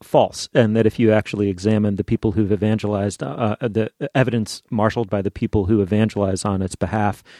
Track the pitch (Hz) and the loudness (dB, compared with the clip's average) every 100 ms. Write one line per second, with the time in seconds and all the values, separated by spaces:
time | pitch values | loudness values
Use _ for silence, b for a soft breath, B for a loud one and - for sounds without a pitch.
0 | - 151 110 - - 143 113 110 110 - | 0 2 2 -2 -4 2 2 4 2 4
1 | 113 107 - 104 101 90 101 107 107 98 | 4 4 2 -2 -2 0 0 2 0 -2
2 | - 117 113 110 101 101 107 107 104 104 | -2 -2 -2 0 0 0 0 0 -2 -2
3 | 101 - 135 - 110 107 123 104 110 - | -4 -4 -8 -4 -4 -2 -4 -2 -4 -4
4 | 143 139 123 113 104 - - 110 107 120 | -4 0 0 0 -4 -8 -8 0 0 0
5 | 107 104 98 - 113 110 95 110 95 107 | -2 -2 -4 -4 -2 0 2 2 2 2
6 | 110 104 98 95 104 98 95 - 90 107 | 0 0 -2 0 -2 -2 -4 -4 -4 0
7 | 104 95 - B | -2 -4 -12 B